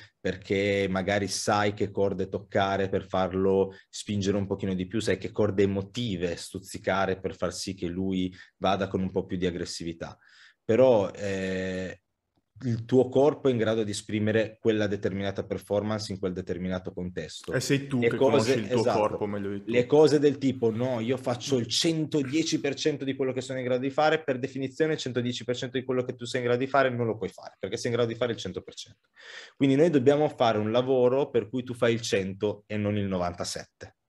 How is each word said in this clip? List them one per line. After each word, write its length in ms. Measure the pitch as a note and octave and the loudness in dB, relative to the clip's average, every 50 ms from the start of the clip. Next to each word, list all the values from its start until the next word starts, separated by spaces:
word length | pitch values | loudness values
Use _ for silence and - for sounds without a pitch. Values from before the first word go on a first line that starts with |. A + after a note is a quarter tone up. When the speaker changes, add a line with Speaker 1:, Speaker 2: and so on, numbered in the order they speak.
| - - _ _ | -16 -20 _ _
Speaker 1:
perché 680 | - F#2 F#2 F#2 - - G2+ G2 G2 G2+ G2+ G2 G2 F#2+ | -6 -6 -6 -6 -4 -2 0 0 2 2 2 2 2 0
magari 380 | F#2 F#2+ F#2 F#2+ G2+ G#2 G2+ | 0 0 0 0 0 0 0
sai 480 | F#2+ - - - - G#2+ G#2 G#2 G#2 G#2 | -2 -4 -4 0 2 2 2 2 0 0
che 160 | G#2+ G#2+ - | -2 -4 -4
corde 380 | - G#2 G2 G2 G2 F2+ F#2+ - | 0 0 0 0 0 -2 -4 -4
toccare 600 | - F#2+ - - - G#2+ G2 G2 G2 F#2+ G2 F#2+ | -4 -8 -8 -2 0 0 2 2 2 0 0 0
per 160 | - F#2+ F#2 | -2 -4 -4
farlo 680 | - - F#2 F#2+ F2+ F#2 F#2+ F#2+ F#2+ F#2+ G2 F#2+ F#2+ F#2+ - - _ | -2 0 0 0 0 0 0 2 4 4 4 2 2 -2 -10 -20 _
spingere 480 | - - - - G#2 G2+ F#2+ G2 G2 | -16 -12 -8 -4 -2 0 0 0 0
un 100 | G2+ G2 | 0 -2
pochino 280 | F#2+ G2 - - G2 F#2+ | -2 -4 -4 -4 -4 -2
di 120 | F#2 F#2 | -4 -4
più, 140 | F#2 A2+ A2 | -4 -4 -2
sai 180 | G#2 G#2+ F#2 F2+ | 0 0 -2 -2
che 140 | - F2+ - | -4 -6 -2
corde 320 | - G#2+ G#2 F#2+ G2+ G2+ | 0 0 2 4 4 4
emotive 720 | G2 G2 G2 G2 G2 - A#2+ B2 A2+ F#2+ E2 F2 F2 E2+ | 4 4 0 -4 -6 -8 -6 -4 -4 -2 -2 -2 -4 -4
stuzzicare 840 | - - - - F#2 - - - - - G2+ F#2 F#2+ F#2+ F#2 F#2+ F#2+ | -6 -8 -10 -12 -12 -12 -10 -14 -6 -4 -2 0 0 0 0 -2 -4
per 160 | - F#2 F2+ | -4 -8 -6
far 180 | - F#2 F2 E2+ | -4 -4 -4 -4
sì 220 | - - G2 F#2 | -6 -8 -8 -8
che 140 | - F#2 E2+ | -6 -6 -6
lui 440 | F2 F#2 F#2+ F#2+ F#2+ F#2 F#2 F#2 F#2 - - - _ _ | -4 -4 -4 -2 -2 -2 -2 -4 -6 -10 -18 -20 _ _
vada 280 | F#2 F#2 G2 F#2 G2 | 0 0 2 2 0
con 140 | F#2+ - F#2+ F#2 | -2 -2 -2 -4
un 80 | F#2 | -2
po' 160 | F#2 F#2 E2+ | -4 -4 -4
più 100 | - G2+ | -4 -4
di 100 | F2+ F2+ | -2 -2
aggressività. 680 | F2+ E2+ E2+ E2+ - - - E2+ E2 D#2+ - E2 D2+ C2+ - _ _ _ - - - _ _ _ | -2 -2 -4 -8 -8 -8 -8 -8 -8 -8 -8 -12 -14 -14 -18 _ _ _ -20 -20 -20 _ _ _
Però, 460 | - A2 A2+ C3 C3 A#2+ G#2 G2 - | 2 4 6 6 8 6 6 4 0
eh, 920 | - - G#2 G2 G2 F#2+ F#2+ F#2+ F#2+ F#2+ F#2+ F#2+ F#2 F#2 F#2 F2 - - _ _ _ _ _ _ _ _ _ _ _ - B2+ | -4 -6 -6 -6 -4 -4 -4 -4 -4 -4 -4 -4 -6 -6 -6 -8 -10 -14 _ _ _ _ _ _ _ _ _ _ _ -8 -4
il 200 | B2 A2+ A#2 A2+ | -4 -4 -4 -2
tuo 240 | - B2+ C3 B2 B2+ | 2 4 4 4 4
corpo 400 | - C3+ C#3 D3+ D3 - - C#3 | 4 4 4 4 2 2 0 0
è 20 | |
in 60 | B2+ | 2
grado 260 | A2+ G#2+ G#2+ A2+ A2+ A2 | 2 2 0 0 0 -2
di 80 | G2+ | -4
esprimere 680 | G2+ - - - G#2 G#2+ G#2+ G#2+ G#2+ A2 G#2+ - - - | -6 -8 -8 -4 -2 0 0 2 2 2 0 -2 -6 -2
quella 260 | - A2+ A2 G#2+ G#2+ | 0 2 2 2 2
determinata 580 | G2 G2+ G2+ - G#2 F#2 G2 G2 G2 F#2+ G#2 - | 0 -2 -2 -2 -4 -4 -2 -4 -4 -4 -6 -6
performance 680 | - F#2+ F2+ - - G2+ G#2 G#2 G#2+ A2 A2 G#2+ - G2 | -6 -6 -8 -4 -2 -2 0 0 -2 -4 -4 -4 -8 -6
in 60 | F#2+ | -4
quel 120 | G2+ F#2 F2+ | -4 -4 -4
determinato 600 | F#2 F#2 - F#2 E2+ F#2 F#2 F#2 F#2 - F#2 - | -4 -6 -6 -6 -6 -4 -4 -4 -4 -6 -8 -8
contesto. 600 | F2+ F2+ F2+ F2+ F2 D#2+ D#2 - - - - - | -8 -8 -8 -8 -10 -10 -10 -12 -14 -10 -4 -4
Speaker 2:
E 80 | C3 | -4
sei 280 | C3 - C#3+ C3+ C#3 C#3 | 0 2 0 0 0 -2
tu 100 | C#3 B2 | -2 2
Speaker 1:
Le 120 | A#2 A#2 | 2 2
Speaker 2:
che 60 | A#2+ | 4
Speaker 1:
cose, 140 | A2+ C3+ B2 | 4 4 4
Speaker 2:
conosci 280 | A2+ A2 A2 A#2+ C3+ A#2 | 6 4 4 4 2 0
il 100 | G#2+ G#2 | 0 0
tuo 120 | B2 A#2 | 0 2
Speaker 1:
esatto. 180 | G#2+ - G#2 G#2+ | 2 2 4 2
Speaker 2:
corpo 260 | G#2+ G#2+ - - G#2 | 2 2 0 -2 -4
meglio 240 | G#2 G#2 G#2 G2 G2 | -4 -4 -4 -4 -6
di 80 | G2+ G2+ | -6 -6
tutti. 100 | G2+ G#2+ A#2 | -4 0 2
Speaker 1:
Le 140 | B2 B2 | 2 2
cose 320 | B2 D3 D3 D#3 C#3+ C#3 D3+ | 6 6 6 8 8 6 6
del 180 | C#3 D3 C3 - | 4 4 2 2
tipo, 320 | C3+ C3+ G#2 B2+ B2 A2+ | 0 -2 0 2 0 0
"No, 300 | G#2+ A2+ B2 C3 B2+ A2+ | 2 0 -2 -2 -2 -2
io 160 | A2 A#2 C3 | -2 -2 -2
faccio 400 | B2 B2+ C3 A#2+ A#2+ - - C#3 | -2 -2 -4 -4 -4 -2 0 0
il 100 | B2 A#2 | 0 0
centodieci 960 | A2+ - - - E3 E3 D#3+ D#3 C3+ - D3+ C3+ B2+ C#3 D#3+ D#3+ - D#3+ C#3 | 0 -2 0 0 2 0 0 -2 0 0 -2 0 0 0 -2 0 0 -2 -2
per 140 | - C#3+ C3+ | -2 -4 -4
cento 300 | - - D#3 D3 C3 C#3 | 0 0 -2 -2 0 -4
di 120 | C3+ C3 | -4 -2
quello 160 | C3+ C3+ C3 B2+ | -2 -2 -2 -2
che 80 | B2+ | -4
sono 180 | B2 - C3 C3 | -6 -6 -6 -4
in 60 | B2+ | -2
grado 160 | B2 B2+ B2 | 0 0 0
di 100 | C3 C#3 | 0 -2
fare", 320 | C3+ - D3+ D#3 D#3 D#3+ D#3+ | 0 2 4 4 2 2 0
per 160 | - C3 B2 | -2 -2 -2
definizione 540 | B2 - - C3+ C3+ B2+ B2+ - D#3+ D#3 D#3 | -2 -6 -6 -6 -6 -6 -2 0 0 0 0
il 60 | C#3 | -2
centodieci 460 | - C3 A#2+ B2+ A#2+ B2 B2 - B2 | -4 -4 -2 -2 -2 -2 -4 -4 -2
per 120 | - B2 | -2 -2
cento 200 | B2 C3+ B2 B2 | -2 -4 -4 -4
di 80 | C3 B2 | -6 -4
quello 200 | - B2+ B2+ B2 | 0 -2 -2 -2
che 100 | B2+ B2 | -2 -6
tu 100 | - A#2+ | -8 -10
sei 160 | A#2 - C3 | -6 -4 -2
in 60 | B2 | 0
grado 160 | A#2+ A#2+ B2 C3+ | 0 0 0 0
di 60 | C3 | 2
fare 220 | - C#3 C3+ C3 | 2 4 4 4
non 160 | A#2+ A#2+ A#2+ | 2 0 -2
lo 100 | A2+ G2+ | -2 -2
puoi 140 | - F#2+ F2+ | -4 -6 -8
fare, 260 | - - - - - _ | -8 -12 -16 -18 -14 _
perché 180 | - F#2+ G#2 | -8 -8 -8
sei 140 | A2+ A2+ B2+ | -4 -4 -2
in 60 | A#2 | 0
grado 160 | A#2 B2 A2+ A2+ | 0 0 0 0
di 40 | |
fare 160 | A2+ B2+ A#2+ A2 | -2 -2 -2 -2
il 60 | G#2+ | -4
cento 240 | - F#2+ F2 F2+ - | -6 -8 -8 -8 -12
per 120 | - - | -12 -16
cento. 340 | - - - - _ _ _ _ - - - - - - - _ | -16 -18 -18 -20 _ _ _ _ -20 -20 -20 -18 -18 -20 -20 _
Quindi 180 | _ C#3 C#3 C3+ | _ 2 4 6
noi 160 | C#3 D#3+ F3 | 6 6 6
dobbiamo 380 | D3+ C#3 A#2+ C#3 C#3+ D3 D3+ C#3+ | 6 6 6 6 6 6 4 0
fare 300 | - - B2+ A2+ A2 G#2 | 2 4 4 4 4 2
un 120 | G#2+ G#2+ | 0 2
lavoro 600 | A2+ B2 B2+ C3 C3+ B2+ B2 B2 B2+ C#3 D3 - | 2 0 2 2 4 4 4 4 4 2 0 2
per 180 | - A#2 G#2 G#2+ | 0 -2 -2 0
cui 160 | - B2+ B2 | -4 -6 -6
tu 100 | B2+ B2 | -6 -2
fai 200 | - B2+ A#2+ A#2 | 0 2 2 2
il 60 | A#2 | 0
cento 600 | A#2 - A#2 G2 F#2+ F#2+ F#2+ G2 G#2+ G#2 G2+ - - | 0 0 0 0 0 -2 -4 -2 -2 -2 -2 -4 -8
e 100 | _ G#2 | _ -4
non 200 | G#2+ G#2 G#2 G#2 | -2 0 0 0
il 100 | G#2 G2+ | 0 0
novantasette. 880 | G2 F#2+ F2+ F2 F2 E2+ - F#2 - - - - - _ _ G2 - - _ _ | 0 -2 -2 -2 -2 -4 -6 -8 -8 -6 -10 -12 -14 _ _ -20 -20 -20 _ _